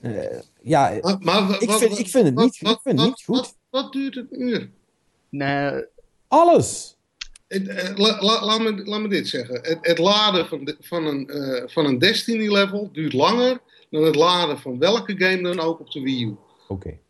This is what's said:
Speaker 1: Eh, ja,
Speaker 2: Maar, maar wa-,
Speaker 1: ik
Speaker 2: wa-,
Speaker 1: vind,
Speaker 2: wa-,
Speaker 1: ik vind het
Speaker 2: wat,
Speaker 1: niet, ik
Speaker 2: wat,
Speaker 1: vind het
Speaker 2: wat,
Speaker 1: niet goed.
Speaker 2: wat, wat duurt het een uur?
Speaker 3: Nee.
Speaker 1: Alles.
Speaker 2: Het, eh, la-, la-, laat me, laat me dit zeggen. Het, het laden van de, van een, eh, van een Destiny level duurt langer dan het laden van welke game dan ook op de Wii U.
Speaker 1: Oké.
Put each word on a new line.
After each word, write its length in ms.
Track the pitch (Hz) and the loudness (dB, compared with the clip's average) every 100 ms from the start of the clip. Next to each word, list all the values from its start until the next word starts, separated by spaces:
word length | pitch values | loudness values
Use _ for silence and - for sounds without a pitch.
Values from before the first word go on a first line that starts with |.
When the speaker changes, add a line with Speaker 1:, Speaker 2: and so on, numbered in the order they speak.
Speaker 1:
Eh, 120 | 123 104 57 58 - _ | -6 -6 -6 -10 -14 _
ja, 360 | - 151 131 104 | 0 4 4 2
Speaker 2:
Maar, 160 | 175 196 | -2 -2
maar 260 | 165 190 196 | 2 2 2
wa-, 100 | 196 | 0
Speaker 1:
ik 100 | 226 | 2
Speaker 2:
wa-, 80 | 214 | 2
Speaker 1:
vind, 140 | 226 | 2
Speaker 2:
wa-, 80 | 208 | 0
Speaker 1:
ik 100 | 220 | 0
vind 160 | 262 | 4
het 100 | 185 | 4
Speaker 2:
wat, 100 | 127 | 4
Speaker 1:
niet, 100 | 247 - | 2 2
ik 60 | 208 | -2
Speaker 2:
wat, 140 | 254 | -2
Speaker 1:
vind 160 | - 151 | 0 2
het 100 | 180 | 2
Speaker 2:
wat, 80 | 262 | 0
Speaker 1:
niet 80 | |
goed. 120 | - 240 | -2 -2
Speaker 2:
wat, 200 | - - _ | -2 -12 _
wat 220 | 254 277 | -6 -4
duurt 220 | 269 269 | -4 -6
het 120 | 254 247 | -6 -12
een 100 | - | -6
uur? 300 | 247 214 117 _ _ _ _ _ _ | -4 -4 -6 _ _ _ _ _ _
Speaker 3:
Nee. 560 | 143 139 139 143 135 - _ _ _ _ | -6 -2 -2 -2 -4 -10 _ _ _ _
Speaker 1:
Alles. 680 | 285 339 302 131 - - _ _ _ - - _ | 4 6 6 4 -6 -14 _ _ _ -20 -20 _
Speaker 2:
Het, 220 | 190 190 | -6 -6
eh, 280 | 190 185 196 | -6 -8 0
la-, 260 | 208 208 | 0 2
la-, 220 | 196 220 | 0 0
laat 160 | 202 220 | 0 0
me, 240 | 226 208 | 0 -4
laat 160 | 196 208 | -6 -6
me 80 | 214 | -2
dit 200 | 185 - | -2 -4
zeggen. 260 | 135 120 123 | -8 -6 -8
Het, 160 | 160 165 | -4 -4
het 180 | 165 165 | 0 2
laden 480 | 175 208 214 185 160 | 4 4 2 2 -2
van 180 | 151 | -6
de, 120 | 139 151 | -8 -12
van 260 | - 175 156 | -8 -4 -4
een, 220 | 143 135 | -4 -6
eh, 340 | 147 139 127 123 | -8 -4 -6 -4
van 200 | - 147 | 0 2
een 120 | 127 | 4
Destiny 540 | 175 220 - 226 214 | 2 2 -2 -2 2
level 360 | 202 196 196 208 | 2 2 -2 -8
duurt 200 | - 156 | -6 -4
langer 480 | 127 156 233 247 254 _ _ _ | 2 2 4 2 0 _ _ _
dan 120 | 156 | 2
het 120 | 160 151 | 2 4
laden 420 | 165 180 170 131 | 4 4 0 -2
van 200 | 139 123 | -6 0
welke 360 | 165 226 196 196 | 2 2 -2 0
game 240 | 185 185 | 0 0
dan 180 | 180 180 | -2 -2
ook 200 | 165 165 | -2 -4
op 100 | 147 | -8
de 100 | 156 | -8
Wii 240 | 131 131 | -4 -2
U. 120 | 113 101 _ _ _ | -4 -6 _ _ _
Speaker 1:
Oké. 300 | 98 85 76 _ | -10 -10 -16 _